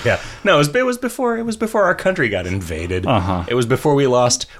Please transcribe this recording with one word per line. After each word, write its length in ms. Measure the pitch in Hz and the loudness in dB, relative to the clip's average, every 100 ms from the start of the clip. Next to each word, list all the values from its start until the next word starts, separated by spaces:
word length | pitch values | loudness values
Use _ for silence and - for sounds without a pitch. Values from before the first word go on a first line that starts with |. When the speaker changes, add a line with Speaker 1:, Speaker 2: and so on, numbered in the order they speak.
| 120 | 0
Speaker 1:
yeah. 160 | 92 - - | 0 -4 -4
No, 100 | 202 | 2
it 40 | 160 | 2
was, 160 | 147 247 | 2 0
it 100 | 254 | 0
was 140 | 247 | -2
before, 360 | 247 - 247 226 | -6 -4 -2 -2
it 60 | |
was 160 | 233 220 | -4 -4
before 260 | 220 220 185 | -2 0 2
our 100 | 180 | 2
country 340 | 190 185 123 | -2 0 0
got 160 | 98 90 | 0 -2
invaded. 640 | 95 85 80 87 92 92 | -4 -4 -6 -4 -2 0
Speaker 2:
Uh-huh. 360 | 113 90 90 87 | 0 2 -2 -2
Speaker 1:
It 80 | 123 | 0
was 100 | 117 | 0
before 300 | 131 156 143 | 0 2 2
we 100 | 135 | 4
lost 380 | 123 123 - - - | 4 4 2 -4 -8